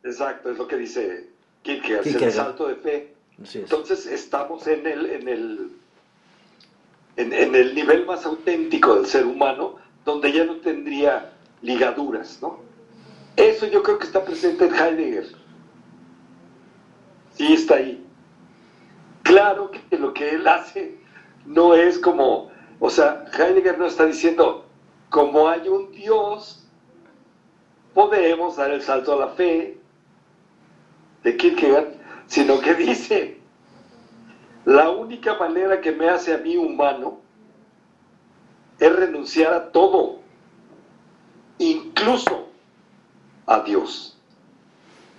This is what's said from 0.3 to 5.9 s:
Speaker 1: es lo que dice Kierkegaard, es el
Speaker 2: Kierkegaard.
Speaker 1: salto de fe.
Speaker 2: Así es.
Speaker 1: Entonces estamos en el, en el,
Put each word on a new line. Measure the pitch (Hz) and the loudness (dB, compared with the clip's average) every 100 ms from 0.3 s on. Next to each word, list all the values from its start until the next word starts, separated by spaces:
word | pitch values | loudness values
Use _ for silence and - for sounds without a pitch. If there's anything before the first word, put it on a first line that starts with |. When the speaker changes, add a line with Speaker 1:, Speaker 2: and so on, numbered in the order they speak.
| 131 123 | -8 -12
Speaker 1:
es | 113 | -10
lo | 120 | -8
que | 135 | -8
dice | 117 127 101 90 - _ _ _ | -8 -8 -8 -10 -18 _ _ _
Kierkegaard, | - 285 - 107 151 | -10 -8 -4 -4 -2
es | |
el | 123 | 0
Speaker 2:
Kierkegaard. | 113 107 131 | 0 0 -4
Speaker 1:
salto | 127 147 | -4 -6
de | 127 | -6
fe. | 156 147 147 _ _ _ | -6 -6 -8 _ _ _
Speaker 2:
Así | 101 113 | -16 -14
es. | 98 | -6
Speaker 1:
Entonces | 156 156 185 - | -6 -4 -6 -6
estamos | 131 - 139 143 165 151 | -12 -8 -8 -6 -8 -4
en | 151 151 | -2 -2
el, | 147 160 | -6 -6
en | - 127 | -6 -6
el, | 117 113 107 92 - _ | -6 -6 -10 -14 -16 _